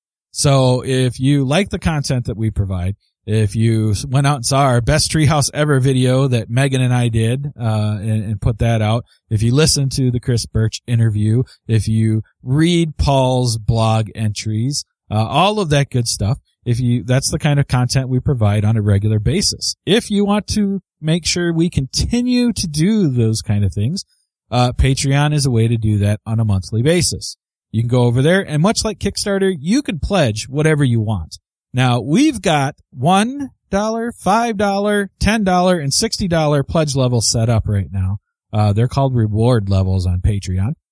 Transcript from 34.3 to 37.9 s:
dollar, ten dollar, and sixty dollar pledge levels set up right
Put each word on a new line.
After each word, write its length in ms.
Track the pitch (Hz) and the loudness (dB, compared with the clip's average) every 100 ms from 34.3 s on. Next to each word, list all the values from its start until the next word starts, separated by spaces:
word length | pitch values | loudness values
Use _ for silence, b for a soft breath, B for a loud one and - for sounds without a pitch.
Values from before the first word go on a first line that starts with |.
| 214 240 202 | 0 0 -2
dollar, 540 | 202 196 208 208 196 - | -2 0 0 -2 -4 -4
ten 240 | 202 226 | -2 0
dollar, 340 | 190 180 180 180 | 2 2 2 0
and 160 | 139 | 0
sixty 360 | - 226 - 190 | -2 -2 -4 -2
dollar 340 | 165 151 147 | 0 2 0
pledge 320 | 135 170 156 135 | 0 -2 0 0
levels 320 | 127 120 110 | 0 0 0
set 220 | 117 113 | 0 2
up 140 | 110 - | 0 0
right 240 | 101 92 | -2 -2